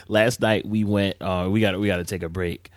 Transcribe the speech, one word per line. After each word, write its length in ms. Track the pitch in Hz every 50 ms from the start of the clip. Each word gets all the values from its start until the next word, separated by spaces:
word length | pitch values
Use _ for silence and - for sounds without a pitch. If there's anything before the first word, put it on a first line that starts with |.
| - -
Last 320 | 104 107 110 117 113 -
night 240 | 113 110 110 98 -
we 180 | - 104 110 107
went, 320 | 101 104 101 98 98 - -
uh, 260 | - 95 92 90 90 95
we 120 | 101 110
gotta, 180 | 107 98 92 92
we 80 | 104
gotta 160 | 101 92 87 87
take 200 | - 101 87 87
a 60 | 82
break. 400 | 85 95 90 85 85 - - - _